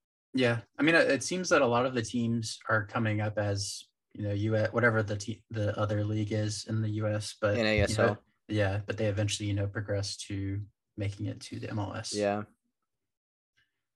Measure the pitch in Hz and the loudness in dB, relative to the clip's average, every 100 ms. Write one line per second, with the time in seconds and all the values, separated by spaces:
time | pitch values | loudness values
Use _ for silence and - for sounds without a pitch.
0 | _ _ _ 131 120 117 - - 147 165 | _ _ _ 0 2 2 -4 0 4 6
1 | 131 135 - 185 - 160 127 120 131 127 | 4 2 0 -4 2 4 6 4 2 0
2 | 110 123 117 117 110 - - 110 101 123 | -2 -2 0 0 -4 -8 0 0 0 -2
3 | 110 107 104 104 104 101 101 - - _ | 0 0 0 0 0 -2 -4 -10 -16 _
4 | _ 113 104 101 107 107 110 120 117 110 | _ -8 -4 -2 0 2 2 2 4 4
5 | 104 101 - 107 _ 113 104 104 104 104 | 0 -4 -6 -10 _ -2 -2 0 0 0
6 | 107 107 104 107 104 107 - 110 110 107 | 0 -2 -2 0 -2 -4 -4 -2 -2 -2
7 | 107 107 107 - 107 110 110 107 101 107 | -2 -2 -4 -2 0 4 4 4 4 4
8 | 113 107 _ _ - 107 98 101 101 101 | 2 2 _ _ -4 0 2 0 -4 -2
9 | 107 101 104 - 104 101 101 107 101 101 | 0 0 0 -2 -2 -2 -2 -4 -4 -2
10 | 98 - - 101 98 98 104 _ _ - | -4 -8 -8 -6 -4 -4 -8 _ _ -6
11 | 101 - 107 - - 110 107 107 98 104 | -6 -4 -6 -8 -10 -10 -6 -6 -4 -6
12 | - 104 101 104 104 _ _ _ _ _ | -6 0 2 0 -4 _ _ _ _ _
13 | _ _ _ _ _ _ _ _ _ | _ _ _ _ _ _ _ _ _